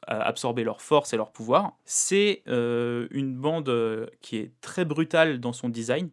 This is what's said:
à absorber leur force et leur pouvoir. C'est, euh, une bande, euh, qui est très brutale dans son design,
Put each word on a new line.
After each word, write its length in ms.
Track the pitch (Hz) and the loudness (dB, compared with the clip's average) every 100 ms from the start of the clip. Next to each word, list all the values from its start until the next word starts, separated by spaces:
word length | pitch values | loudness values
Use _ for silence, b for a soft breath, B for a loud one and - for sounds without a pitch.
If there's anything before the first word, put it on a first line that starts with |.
| - | -6
à 140 | 107 | -2
absorber 420 | - 117 127 117 | -2 -2 -2 0
leur 180 | 110 - | -2 -4
force 300 | - 147 - | 2 2 4
et 60 | 113 | -2
leur 160 | 107 | -4
pouvoir. 400 | - 113 151 202 - | -6 2 2 2 -8
C'est, 580 | - - - 196 208 185 - | -6 -2 2 4 2 0 -2
euh, 600 | 123 120 120 120 120 - | 0 0 0 -2 -2 -4
une 240 | 139 135 127 | -4 -4 -2
bande, 320 | 147 165 135 | -2 -2 0
euh, 400 | 120 113 110 113 - | 2 2 -2 -8 -12
qui 160 | - 113 | -8 -6
est 160 | - - | -6 -12
très 240 | - - 165 | -8 -2 0
brutale 560 | 151 160 165 160 127 | 0 2 4 4 2
dans 100 | 120 | -4
son 160 | 120 123 | -4 -4
design, 420 | 117 113 143 170 | -2 0 0 -2